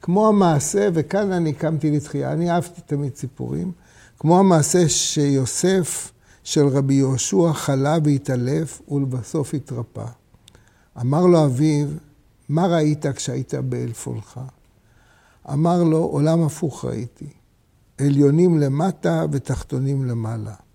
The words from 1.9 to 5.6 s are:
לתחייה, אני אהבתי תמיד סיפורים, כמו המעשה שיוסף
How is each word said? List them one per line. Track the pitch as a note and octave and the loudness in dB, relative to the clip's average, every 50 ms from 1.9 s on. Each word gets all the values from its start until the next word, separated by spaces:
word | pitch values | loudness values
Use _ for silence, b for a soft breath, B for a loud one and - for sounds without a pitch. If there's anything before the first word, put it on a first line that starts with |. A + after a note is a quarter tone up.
לתחייה, | D3 D3 C#3+ - - C#3 C#3 C3 D3 | 0 0 -2 -4 -6 -6 -4 -4 -2
אני | D#3 E3+ F3 | -2 -2 0
אהבתי | E3+ F3 E3+ F3 - - - | 0 0 -2 -4 -10 -20 -8
תמיד | _ D3 C#3+ C#3+ C3+ - | _ -4 -4 -4 -6 -8
סיפורים, | - - B2 _ - C3 A#2+ C3+ D3+ F3 F#3 F3 b b b b b b b b b | -8 -12 -12 _ -10 -8 -6 -6 -6 -6 -6 -8 b b b b b b b b b
כמו | - D3+ E3+ F#3 | 2 2 4 6
המעשה | G3 F#3+ F3+ D#3+ C#3+ - F#3 F3+ F3 D3+ | 6 6 6 4 4 2 2 2 2 2
שיוסף | - - - - - D#3 D3 C#3+ C#3 C3+ C3 A#2 - - | 2 0 -2 -2 -2 0 0 2 2 0 0 -2 -4 -2